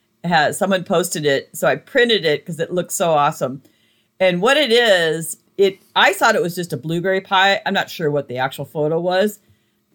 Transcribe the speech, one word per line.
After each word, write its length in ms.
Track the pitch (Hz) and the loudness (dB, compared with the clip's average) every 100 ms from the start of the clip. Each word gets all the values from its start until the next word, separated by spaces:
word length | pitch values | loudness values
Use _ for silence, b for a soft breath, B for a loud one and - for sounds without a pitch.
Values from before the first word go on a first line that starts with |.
| _ _ | _ _
has, 340 | 175 170 143 - | -2 2 2 0
someone 260 | 190 190 | -2 -2
posted 420 | 170 180 180 175 147 | 0 -2 -2 -2 0
it. 240 | 135 - - | 0 -2 -4
So 100 | 165 | -2
I 80 | 151 | -2
printed 500 | - 254 240 214 160 | -2 0 2 2 0
it 200 | 147 - | -2 -4
'cause 140 | 160 | -8
it 120 | 165 | -6
looked 200 | 180 175 | -4 -6
so 200 | - 175 | -2 0
awesome. 520 | 156 143 156 135 139 _ b b b b - | 2 0 -2 -6 -8 _ b b b b -2
And 200 | 185 175 | 0 2
what 180 | 214 285 | 2 2
it 140 | 277 | 4
is, 680 | 226 240 185 165 160 160 - _ - | 4 4 4 2 -2 -6 -12 _ 0
it, 220 | 196 190 _ - | 0 0 _ 2
I 180 | 247 | 2
thought 220 | 381 254 208 | 4 2 2
it 60 | |
was 100 | 170 | -2
just 200 | 175 175 | -4 -8
a 40 | 135 | -8
blueberry 440 | 156 165 180 190 | -6 -4 -2 -2
pie. 400 | 190 190 196 196 - | 0 2 4 2 0
I'm 80 | |
not 160 | 196 - | -4 -4
sure 220 | - 160 | -4 -2
what 160 | 143 139 | -2 -4
the 100 | 123 | -4
actual 280 | 135 - 143 | -4 -6 -10
photo 340 | 160 151 165 | -4 -2 -2
was. 400 | 180 185 208 - _ _ _ _ _ | 0 0 0 -2 _ _ _ _ _